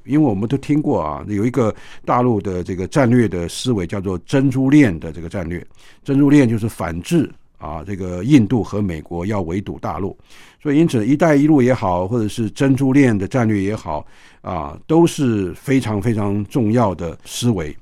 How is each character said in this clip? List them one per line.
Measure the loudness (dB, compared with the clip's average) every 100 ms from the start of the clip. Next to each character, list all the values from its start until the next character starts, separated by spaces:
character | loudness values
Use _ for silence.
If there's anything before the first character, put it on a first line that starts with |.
因 | -2 2
为 | 2
我 |
们 | 0 -2
都 | -2
听 | -2 -2
过 | 0 -2
啊， | -2 -6 -6
有 | -2
一 | 0
个 | 0 0 -2 -10 -10
大 | -2 0
陆 | 2 0
的 | -2 -6
这 | -6 -6
个 | -2
战 | 2 4
略 | 4 2
的 | 0 -6
思 | -6 -2
维 | -2 -2
叫 | -4
做 | -4 -6
“珍 | -2 0 2
珠 | 0 4
链” | 4 4 0
的 | -8
这 | -10
个 | -10
战 | -8 -6
略， | -8 -12 -20 -20 -12
“珍 | -2 2
珠 | 6
链” | 6 6
就 | 2
是 | -2
反 | -4 -6 -6
制 | -2 0 0 -6 -20 -16
啊， | -12 -10 -8
这 | -8
个 | -6 -6
印 | 4 4 4
度 | 0
和 | -2 -4
美 | -4 -4
国 | -8 -8
要 | -4 -4
围 | -4 -6
堵 | -6 -8
大 | -8 -6
陆。 | -8 -10 _ -20 -20 _
所 | 0
以 | 2
因 | 2
此 | 2 0
“一 | 2
带 | 4
一 | 4 4
路” | 4
也 | 4
好， | 2 0 0 0
或 | -2
者 | -2
是 | -4 -6
“珍 | 0 2 2
珠 | 4
链” | 4 4 2
的 | 0
战 | 0 0
略 | 0
也 | -2
好 | -4 -6 -10 -10 -18 -20 -16
啊， | -10 -8 -8 -10 -2
都 | 2 2
是 | 2 0 0 -2
非 | -6 -2 0
常 | 0 -2
非 | -2
常 | -2 -2 -2 -4
重 | -2 0
要 | 2 0
的 | -2 -8 -10
思 | -12 -4 -2
维。 | 0 -4 -10